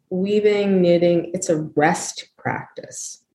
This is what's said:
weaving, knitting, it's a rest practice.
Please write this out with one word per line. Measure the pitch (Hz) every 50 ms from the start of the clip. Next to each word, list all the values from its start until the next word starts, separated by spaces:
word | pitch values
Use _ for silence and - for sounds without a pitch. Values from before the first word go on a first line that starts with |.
| _ -
weaving, | 185 180 190 202 208 214 208 208 208 202 202 196 196 185
knitting, | 175 175 175 170 175 175 175 170 165 -
it's | - 185 - -
a | 165 156 156 156 -
rest | 151 147 160 175 175 - - - - - - _
practice. | - - 123 113 - - - _ - - - - - - - - - _ _ _